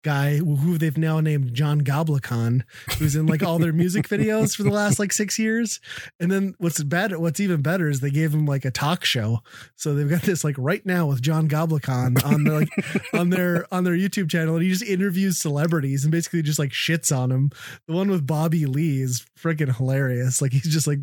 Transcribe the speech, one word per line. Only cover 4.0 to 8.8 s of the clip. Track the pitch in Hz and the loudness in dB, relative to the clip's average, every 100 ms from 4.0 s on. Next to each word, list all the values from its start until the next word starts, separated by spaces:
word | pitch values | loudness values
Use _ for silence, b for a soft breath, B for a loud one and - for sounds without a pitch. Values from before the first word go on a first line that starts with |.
| - | 0
videos | 202 220 214 214 - | 0 2 2 0 0
for | |
the | 202 | 0
last, | 208 208 202 | 2 2 0
like, | 202 | 0
six | - 202 - | -2 -2 0
years. | 220 226 226 - B B B - | 0 0 -2 -6 B B B -4
And | 170 | 0
then | 196 196 - | 0 0 -2
what's | 170 156 | -2 -2
bad, | 143 175 208 165 | -2 0 0 -2
what's | 165 143 | -2 0
even | 202 165 | 0 0
better | 143 185 156 | 2 0 0
is | 139 | 0
they | 143 | 0
gave | 143 160 | 0 2
him, | 151 151 | 2 0
like, | 139 | 0
a | 131 | -2
talk | - | -2